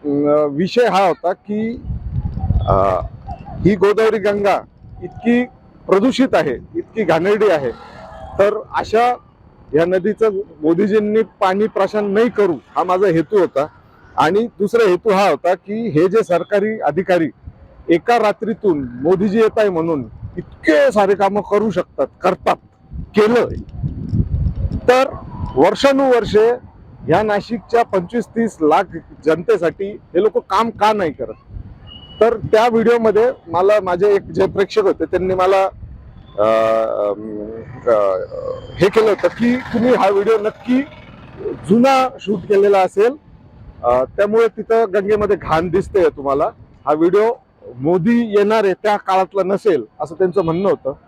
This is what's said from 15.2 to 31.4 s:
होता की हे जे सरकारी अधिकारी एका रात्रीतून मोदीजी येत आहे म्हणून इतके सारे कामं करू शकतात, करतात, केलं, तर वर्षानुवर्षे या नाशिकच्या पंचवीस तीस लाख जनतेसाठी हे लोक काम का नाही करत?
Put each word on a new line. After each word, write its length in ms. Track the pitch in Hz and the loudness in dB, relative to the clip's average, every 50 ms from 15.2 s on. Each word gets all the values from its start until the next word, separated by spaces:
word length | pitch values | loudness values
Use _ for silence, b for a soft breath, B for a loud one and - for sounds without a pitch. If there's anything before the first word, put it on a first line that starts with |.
| 202 190 | 2 2
होता 240 | 151 - - 175 185 | 0 0 0 -2 -2
की 360 | 185 _ 190 208 220 233 220 | -2 _ -10 -8 -6 -6 -2
हे 180 | 143 151 170 185 | 0 2 2 2
जे 160 | 175 226 202 | 2 0 0
सरकारी 560 | - 175 170 180 - 208 202 196 220 220 214 | 0 -2 -2 -2 0 -2 -2 0 -2 -4 -2
अधिकारी 500 | - 147 147 160 190 190 180 180 160 127 - _ - - - - - - - - - - | -4 -4 -2 -2 -2 0 0 0 0 -2 -6 _ -20 -20 -20 -20 -20 -20 -20 -20 -2 0
एका 300 | 165 175 - - 240 233 | 0 0 2 0 0 2
रात्रीतून 680 | 220 208 196 _ 226 196 226 - - 202 170 147 135 120 120 123 | 2 0 -2 _ -6 -8 -8 -2 0 0 0 0 -2 -8 -10 -4
मोदीजी 380 | 135 156 190 170 196 214 185 226 | 0 0 0 2 0 0 2 2
येत 200 | 220 214 - 226 | 2 2 2 0
आहे 100 | 214 208 | 0 0
म्हणून 360 | 185 165 160 170 165 143 120 113 - - - - - 175 | 0 -2 -2 -2 -2 -4 -6 -10 -14 -16 -16 -14 -12 -12
इतके 540 | - - - - - - 311 294 285 269 | -14 -14 -18 -6 0 2 2 4 4 2
सारे 240 | 202 214 202 190 202 | 2 2 2 2 2
कामं 260 | 190 202 196 196 208 | 2 0 0 0 -2
करू 300 | 190 - 196 208 214 220 | -4 0 0 0 0 0
शकतात, 360 | 170 180 170 _ - - 139 127 _ _ | -2 -4 -6 _ -4 -6 -6 -6 _ _
करतात, 340 | - 180 185 - - - 277 - _ - _ _ _ _ - | -2 -2 -2 0 -2 -2 -2 -2 _ -20 _ _ _ _ -14
केलं, 540 | - - - - 214 208 214 240 240 180 113 - - - - - - - - - - - - - - - - - - - - - - - - - - - - | -14 -14 -4 0 2 2 4 4 2 0 0 -4 -10 -12 -14 -12 -8 -8 -8 -8 -8 -10 -6 -2 -2 -2 -2 -2 -2 -2 -2 -4 -4 -6 -6 -6 -2 2 2
तर 180 | 247 254 269 - - - - - - - - - - | 4 4 2 -2 -4 -12 -16 -16 -12 -12 -10 -6 2
वर्षानुवर्षे 920 | 127 147 185 - - - 277 277 269 277 262 247 233 208 170 - 208 220 233 247 240 - - - - - - - - - 127 | 4 4 4 4 4 2 2 4 4 2 4 2 2 2 2 2 4 4 4 2 -2 -6 -18 -20 -20 -20 -20 -20 -16 -2 0
या 140 | 156 185 214 | 0 0 2
नाशिकच्या 600 | 214 208 208 - - 233 214 - - - 233 233 | 0 -2 -2 -2 -6 -10 -10 -8 -2 0 0 0
पंचवीस 420 | - - 190 175 170 226 240 214 | 2 -2 -4 -4 -2 -6 -6 -6
तीस 320 | - - 226 233 214 - - | -4 -4 -4 -4 -4 -2 -2
लाख 220 | 160 147 156 165 202 - - 165 151 - 151 - - | 0 2 2 2 0 -2 -8 -16 -16 -16 -20 -4 -2
जनतेसाठी 680 | 151 160 160 175 - 220 185 170 165 151 - 196 196 | -2 -2 0 0 0 0 0 0 -4 -4 -4 -10 -10
हे 320 | 214 - _ _ - 165 202 | -10 -14 _ _ -2 0 0
लोक 140 | 214 - 240 | 0 0 -2
काम 320 | - _ 190 196 226 233 | -4 _ -2 -2 -2 -2
का 240 | 220 214 202 214 220 | -2 0 0 0 2
नाही 200 | 208 190 160 131 | 0 -2 -4 -4
करत? 200 | - 123 107 110 - | -6 -10 -12 -12 -18